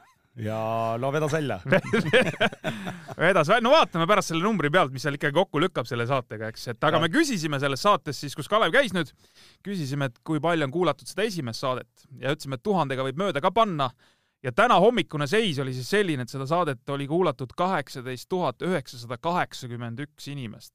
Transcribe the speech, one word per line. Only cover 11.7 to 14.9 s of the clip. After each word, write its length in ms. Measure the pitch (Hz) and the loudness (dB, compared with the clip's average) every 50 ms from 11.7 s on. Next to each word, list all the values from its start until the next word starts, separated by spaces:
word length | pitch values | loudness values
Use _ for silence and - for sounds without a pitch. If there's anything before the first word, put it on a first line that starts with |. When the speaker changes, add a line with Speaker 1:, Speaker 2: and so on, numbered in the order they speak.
| 127 117 - _ _ _ _ - 131 120 | -4 -4 -8 _ _ _ _ -20 -14 -8
Speaker 2:
Ja 80 | 123 131 | -4 -4
ütlesime, 240 | 151 - - 139 135 | -4 -4 -6 -8 -8
et 60 | - | -4
tuhandega 420 | - 208 202 175 151 135 135 123 131 | 0 0 2 2 2 0 0 -2 -2
võib 140 | 135 127 151 | -2 -2 -2
mööda 220 | 202 196 156 143 | -2 0 0 0
ka 80 | 131 185 | 0 2
panna. 400 | 185 233 226 214 170 147 135 123 - _ _ _ _ _ _ _ _ _ - | 2 2 2 2 2 0 -2 -2 -4 _ _ _ _ _ _ _ _ _ -8
Ja 100 | 131 120 | -4 2
täna 220 | - 214 247 226 175 | 4 4 6 6 8
hommikune 460 | 185 226 | 6 6